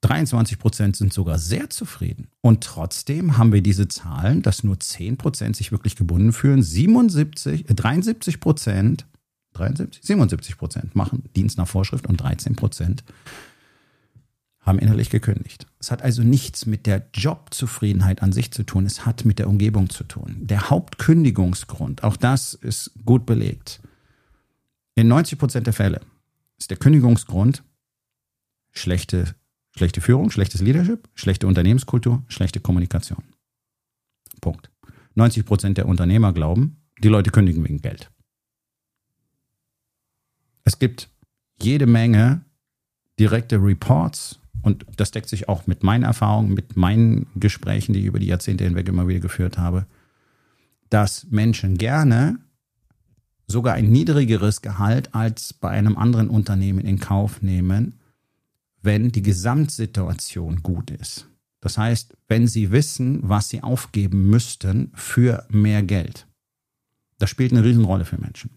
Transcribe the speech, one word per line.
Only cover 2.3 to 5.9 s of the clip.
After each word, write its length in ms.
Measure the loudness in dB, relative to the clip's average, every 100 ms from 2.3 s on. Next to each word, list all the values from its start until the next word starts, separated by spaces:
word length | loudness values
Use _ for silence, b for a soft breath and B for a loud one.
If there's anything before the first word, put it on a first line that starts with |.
| _
Und 220 | 4 4
trotzdem 720 | 2 -8 -8 -8 -6 -4 0 4
haben 160 | 4
wir 100 | 4
diese 260 | 2 0 0
Zahlen, 540 | -4 -10 -4 -2 0
dass 200 | 0 0
nur 160 | -2 -4
zehn 380 | -6 -10 -8 -4
Prozent 400 | -4 -4 -6 -6
sich 160 | -4
wirklich 240 | -4 -4